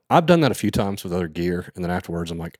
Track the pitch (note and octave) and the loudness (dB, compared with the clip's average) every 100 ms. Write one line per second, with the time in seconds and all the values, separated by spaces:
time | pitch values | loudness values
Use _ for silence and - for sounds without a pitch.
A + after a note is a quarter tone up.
0 | - D#3+ E3+ E3+ C3 - G#2 A2 G2+ G2+ | 2 4 6 4 4 2 0 0 -2 -4
1 | F#2 F2 E2 D#2+ F2 F2 - - F2 F2+ | -4 -4 -4 -2 -2 -2 -6 -8 -4 -4
2 | - E2+ E2+ E2+ E2 | -4 -6 -6 -6 -8